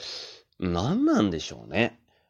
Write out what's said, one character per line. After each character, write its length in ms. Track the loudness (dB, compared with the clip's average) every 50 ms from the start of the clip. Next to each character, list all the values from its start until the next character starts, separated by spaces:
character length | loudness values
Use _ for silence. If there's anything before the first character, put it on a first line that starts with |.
| -14 -12 -12 -12 -14 -16 -18 -20 _ _ _ -4
何 420 | -2 0 0 2 2 2 2 2 2
な 180 | 4 4 4
ん 80 | 4 2
で 120 | 0 -2
し 100 | -6 -8
ょ 140 | -12 -14 -10
う 20 | -2
ね。 300 | 0 2 2 2 0 _ _ _ _ _ _